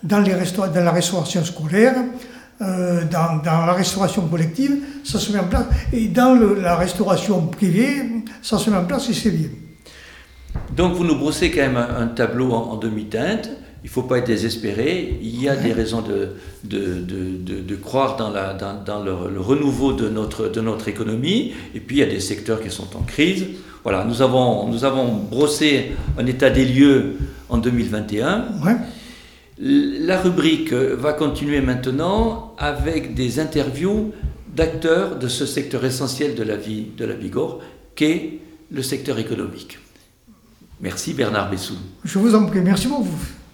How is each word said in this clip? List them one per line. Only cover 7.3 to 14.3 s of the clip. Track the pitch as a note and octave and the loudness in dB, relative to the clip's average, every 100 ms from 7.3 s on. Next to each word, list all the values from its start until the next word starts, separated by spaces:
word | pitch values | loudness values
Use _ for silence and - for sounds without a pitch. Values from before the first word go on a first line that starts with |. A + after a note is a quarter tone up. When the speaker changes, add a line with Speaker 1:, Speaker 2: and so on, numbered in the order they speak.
| F#3 E3 | 2 2
Speaker 1:
privée, | - F#3+ F3 C4 C#4+ A#3+ A#3 - - | 2 2 4 4 2 -2 -4 -6 -12
ça | - G#3+ | -2 0
se | - | 2
met | G3 | 2
en | |
place | F3 C4+ - | 2 -2 0
et | |
c'est | G3 A3 | 0 2
bien. | E3 C#3+ A#2+ - - - - - - - - - - - B2 | 2 -2 -6 -16 -20 -20 -20 -20 -20 -20 -20 -10 -8 -6 0
Speaker 2:
Donc | F3+ | 0
vous | F3 | 2
nous | F3 C#3 | 0 2
brossez | C#3 - F3 | 0 0 0
quand | - | 2
même | C#3 B2 | 2 2
un, | A#2+ A#2+ | 0 0
un | A#2 | -2
tableau | A#2 A#2 A#2+ B2+ | 0 0 2 0
en, | A#2 A2+ | 0 -2
en | A2 | -4
demi-teinte. | A2+ G#2+ G#2 A2 D3+ A3 - - - - | -4 -4 -4 -4 -2 -2 -6 -12 -16 -18
Il | - | -6
faut | - | -6
pas | B2 B2+ | 0 0
être | |
désespéré. | A#2 | 2